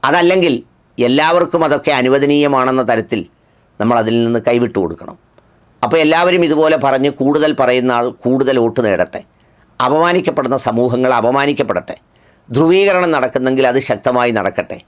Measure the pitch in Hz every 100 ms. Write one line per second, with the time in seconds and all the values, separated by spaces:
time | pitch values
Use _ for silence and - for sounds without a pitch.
0 | 135 165 170 190 170 127 - _ _ -
1 | 120 135 156 175 170 170 160 139 - 139
2 | 127 139 143 147 143 135 127 131 120 113
3 | 107 110 82 _ _ _ _ _ 110 117
4 | 110 117 117 117 113 120 120 117 87 85
5 | - - _ _ _ _ _ _ 123 165
6 | 156 160 175 180 165 151 156 156 139 135
7 | 139 139 135 147 151 139 127 127 127 120
8 | 120 - 123 131 131 131 113 113 110 92
9 | 87 92 - _ _ _ _ _ 127 151
10 | 170 180 170 143 131 131 127 113 123 123
11 | 127 123 113 135 143 143 120 92 - -
12 | _ _ _ _ - 120 165 185 196 185
13 | 180 151 127 - 127 131 131 131 131 104
14 | - 123 123 113 95 92 92 -